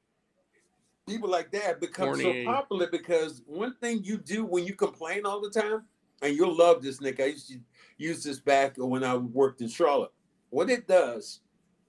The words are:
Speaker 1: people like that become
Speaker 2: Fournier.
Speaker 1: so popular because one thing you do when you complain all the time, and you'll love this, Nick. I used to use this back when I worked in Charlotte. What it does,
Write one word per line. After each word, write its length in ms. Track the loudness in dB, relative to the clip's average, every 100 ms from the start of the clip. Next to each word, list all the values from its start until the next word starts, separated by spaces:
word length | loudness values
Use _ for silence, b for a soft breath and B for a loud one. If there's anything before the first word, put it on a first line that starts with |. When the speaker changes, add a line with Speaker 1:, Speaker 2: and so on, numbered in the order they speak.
| _ _ _ _ _ _ _ _ _ _ -12
Speaker 1:
people 220 | -6 -2
like 220 | -2 -2
that 280 | -4 -4 -4
become 280 | -6 -4 -2
Speaker 2:
Fournier. 340 | 0 -2 -2 -2
Speaker 1:
so 60 |
popular 360 | -2 -2 -4 -2
because 520 | -4 0 0 0 -8 -14
one 300 | -8 -8 -6
thing 280 | -4 -4
you 140 | -4 -8
do 260 | -4 -4
when 220 | -2 -2 -2
you 80 |
complain 500 | -4 -4 -4 -6 -4 -4
all 120 | 0
the 120 | 0
time, 320 | 0 -2 -4 -8 _ _ _
and 120 | -2 2
you'll 220 | 2 8
love 240 | 8 8
this, 180 | 2 -6
Nick. 180 | -6 -2
I 60 | -2
used 240 | -4 -16
to 100 | -20 -20 b b -10
use 240 | -8 -6
this 160 | -6 -4
back 340 | 2 4 4 -2
when 260 | -4 0
I 120 | 0 0
worked 460 | -2 2 2 2
in 60 | -8
Charlotte. 440 | 2 4 4 -2 _ _ _ _
What 220 | -2 0
it 160 | 0 4
does, 540 | 4 4 -4 -12 -18 _ _ _ _